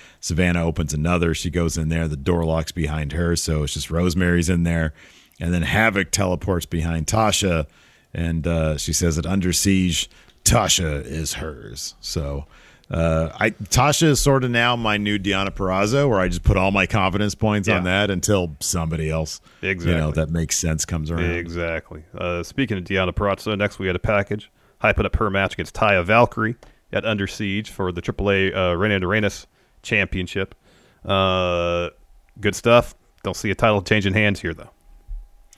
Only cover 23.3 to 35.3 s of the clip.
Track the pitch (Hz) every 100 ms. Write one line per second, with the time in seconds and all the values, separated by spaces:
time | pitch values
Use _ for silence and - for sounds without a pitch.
23.3 | 98 110 101 101 - 95 87 - 104 101
24.3 | 107 - _ _ _ 110 101 101 - 107
25.3 | 98 95 - 98 - 110 95 87 113 117
26.3 | - 110 120 - _ _ 110 110 107 95
27.3 | - 104 98 110 - 92 87 - - 98
28.3 | 98 95 92 92 87 107 98 90 107 101
29.3 | - - _ _ _ - 107 92 95 90
30.3 | 98 95 - _ _ _ _ - 98 95
31.3 | 92 90 87 87 87 87 - - - _
32.3 | - 101 98 117 120 - - _ _ 98
33.3 | 87 107 92 113 104 90 107 98 104 104
34.3 | 98 82 82 - _ - - - - -